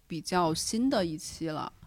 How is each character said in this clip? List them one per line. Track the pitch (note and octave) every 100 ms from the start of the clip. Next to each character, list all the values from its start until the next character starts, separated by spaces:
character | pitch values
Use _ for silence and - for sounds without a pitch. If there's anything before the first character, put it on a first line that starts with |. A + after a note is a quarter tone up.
| _
比 | E3
较 | - F3+ E3+
新 | E3+ - A3+ C4
的 | B3+ E3+
一 | D#3
期 | - - E3
了。 | D3+ - -